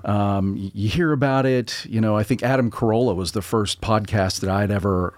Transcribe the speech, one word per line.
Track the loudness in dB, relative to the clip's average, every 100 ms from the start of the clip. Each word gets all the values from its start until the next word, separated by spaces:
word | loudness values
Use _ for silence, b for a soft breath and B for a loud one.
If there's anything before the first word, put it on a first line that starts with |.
Um, | -2 0 2 0 -2
y-, | -4 -6
you | -4 -2
hear | 0 0
about | 2 2 2
it, | 2 0 -2 -8 -4
you | 0
know, | 2 2
I |
think | 0 0
Adam | 0 2 0
Carolla | 0 2 2 2 0
was | -2
the | -4
first | -2 0 0 -4
podcast | 0 0 0 0 0 0
that | 0
I'd | 0 2
ever | 0 2 2 0